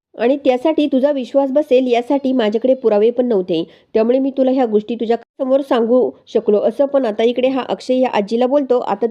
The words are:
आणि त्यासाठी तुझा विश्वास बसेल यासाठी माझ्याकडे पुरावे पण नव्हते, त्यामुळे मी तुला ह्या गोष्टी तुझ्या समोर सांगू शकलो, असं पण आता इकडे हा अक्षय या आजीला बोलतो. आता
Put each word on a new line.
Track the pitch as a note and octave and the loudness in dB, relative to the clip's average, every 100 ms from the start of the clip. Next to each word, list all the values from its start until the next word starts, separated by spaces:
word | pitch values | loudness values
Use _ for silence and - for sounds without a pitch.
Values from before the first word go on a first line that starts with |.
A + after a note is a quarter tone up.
| _ - | _ -4
आणि | A#3+ C#4 | 0 0
त्यासाठी | C#4+ B3 D#4+ D#4 D4 | 0 0 0 0 0
तुझा | C4 C#4+ | 0 0
विश्वास | C#4 A3+ C4+ C#4 | -2 -2 -2 0
बसेल | C#4 D4+ B3+ B3+ | -2 2 2 2
यासाठी | A#3 A#3+ C#4+ C4+ | -2 0 -2 0
माझ्याकडे | C4 G#3+ A3 B3+ | 0 0 0 0
पुरावे | C4 A3 G#3 A3 | 0 2 2 2
पण | A#3+ B3 | 0 0
नव्हते, | G3+ F3+ E3 E3 - _ | -2 -2 -4 -4 -14 _
त्यामुळे | A3 A3+ C4 | -2 2 0
मी | C4+ | 0
तुला | C4+ C4 | 0 0
ह्या | C4 A#3+ | 0 0
गोष्टी | G#3+ G#3 A#3 | 0 -2 -8
तुझ्या | A3 A3+ - - | -2 -4 -4 -10
समोर | C4 C4+ | -2 -2
सांगू | C#4 B3+ A3+ B3+ C3+ - _ | 0 0 2 2 0 -4 _
शकलो, | A3+ - G#3 | -2 0 2
असं | A3 - C#4 | 0 0 0
पण | C#4 A#3+ | 0 -2
आता | G#3 | 0
इकडे | A3+ A#3+ B3+ | 0 0 0
हा | C4+ - | -2 -4
अक्षय | F#3+ - B3+ | -6 -2 0
या | B3+ | 0
आजीला | - G3+ A#3 B3+ | 0 -2 0 2
बोलतो. | D4 C4 B3 | 0 2 0
आता | - G3+ A#3 | 0 -4 0